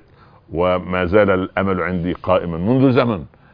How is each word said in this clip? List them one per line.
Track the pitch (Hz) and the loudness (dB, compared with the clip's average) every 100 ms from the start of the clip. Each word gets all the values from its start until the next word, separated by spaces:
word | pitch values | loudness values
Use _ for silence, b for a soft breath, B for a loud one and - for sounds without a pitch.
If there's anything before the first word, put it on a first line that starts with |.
| - b b b - | -4 b b b -10
وما | 78 90 90 87 92 90 | -2 0 0 -2 -2 2
زال | 104 101 | 4 4
الأمل | 92 95 - 98 92 | 2 -2 -2 -2 -2
عندي | 85 92 87 | -4 -4 -4
قائماً | 80 - 92 87 82 | -4 0 0 0 -4
منذ | 95 131 135 | -2 2 4
زمن | 123 120 95 - b b | 2 0 -2 -8 b b